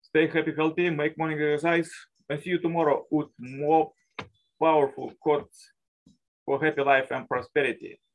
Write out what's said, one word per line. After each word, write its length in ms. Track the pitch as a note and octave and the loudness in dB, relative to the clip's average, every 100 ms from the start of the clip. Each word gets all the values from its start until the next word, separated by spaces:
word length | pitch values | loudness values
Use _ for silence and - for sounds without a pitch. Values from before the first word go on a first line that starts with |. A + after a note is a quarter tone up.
Stay 240 | _ D#3 D#3+ | _ 0 2
happy, 260 | D#3+ D#3 D3 | 0 -2 -2
healthy, 340 | D#3+ D#3+ F3 | -2 0 -2
make 280 | D3+ D3 D3+ | -2 -4 -4
morning 200 | D#3 D3+ | -6 -2
exercise, 520 | D3+ D3 E3 E3+ E3 - - _ - | -2 0 0 0 -2 -12 -20 _ -10
and 120 | D3 | -8
see 100 | F3+ | -4
you 80 | F3 | -4
tomorrow 460 | E3+ E3 D3+ C3+ - | -2 0 2 0 0
with 180 | D3+ D3 - | -4 -4 -12
more 540 | B2 C3+ D3 D#3+ D#3 _ _ - - _ _ _ | -14 -6 2 2 2 _ _ -18 -18 _ _ _
powerful 520 | D#3+ D#3 C#3 - B2 - | 4 4 2 -2 -14 -4
quotes 520 | D#3+ D3 - - - _ _ _ _ _ _ _ | 0 0 -2 -20 -20 _ _ _ _ _ _ _
for 180 | - C#3 | -4 0
happy 180 | D#3 D3 | 0 2
life 280 | C#3 C3+ C3 | 4 4 2
and 180 | B2+ A#2 | -8 -4
prosperity. 720 | B2 A#2+ D3+ C3 A2 - - _ | -6 0 0 0 -4 -12 -18 _